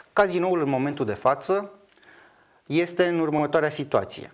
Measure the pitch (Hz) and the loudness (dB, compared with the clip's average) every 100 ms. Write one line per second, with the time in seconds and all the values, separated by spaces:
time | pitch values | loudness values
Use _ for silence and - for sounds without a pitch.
0 | - - 202 175 185 180 143 131 143 143 | -6 0 2 2 0 0 0 0 -2 -2
1 | 117 101 131 143 - 196 202 - _ _ | -4 0 0 0 0 -2 -2 -14 _ _
2 | - - - _ _ _ - 151 170 175 | -20 -20 -20 _ _ _ -4 -2 0 2
3 | 175 170 160 151 147 160 151 147 143 113 | 2 2 0 0 2 2 0 -2 0 0
4 | 98 - - | 0 -8 -12